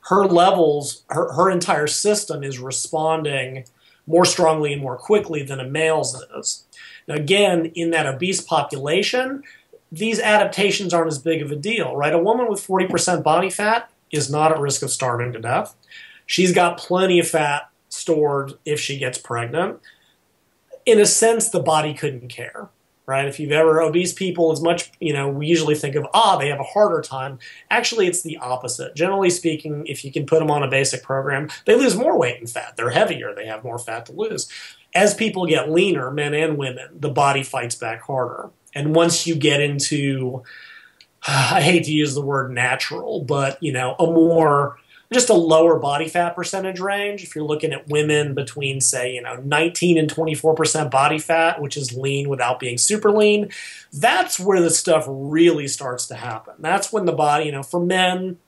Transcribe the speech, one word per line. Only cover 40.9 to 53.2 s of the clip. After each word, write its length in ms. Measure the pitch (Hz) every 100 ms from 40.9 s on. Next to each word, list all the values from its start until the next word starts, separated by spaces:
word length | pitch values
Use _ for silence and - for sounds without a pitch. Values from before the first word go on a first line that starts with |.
| _ _ _ -
I 320 | 139 127 196
hate 220 | 170 180
to 80 | -
use 240 | 151 147 135
the 60 |
word 300 | 139 139 127
natural, 760 | 123 123 131 - 180 185 180 131
but, 360 | 147 139 -
you 120 | 151
know, 240 | 127 127 -
a 60 | 165
more 720 | 165 165 165 156 143 143 - _ - _
just 180 | 247 240
a 40 |
lower 460 | 202 165 160 170 160
body 280 | 139 143 156
fat 280 | 175 175 170
percentage 440 | 170 190 190 180
range. 440 | 190 202 208 202
If 120 | 180 -
you're 100 | 151
looking 260 | 151 156
at 160 | 135 147
women 460 | 147 151 151 147
between, 480 | 135 139 - 139 135
say, 320 | 135 131 123
you 80 | 127
know, 160 | 120 120
nineteen 600 | 135 151 165 170 175 165
and 120 | 156
twenty-four 440 | 156 160 156 160 156
percent 360 | 151 156 143
body 280 | 131 147 156
fat, 420 | - 165 165 175
which 160 | 143 147
is 180 | 127 120
lean 340 | 139 139 143
without 300 | 131 123 127
being 180 | 127 120
super 340 | - 208 208
lean, 380 | 208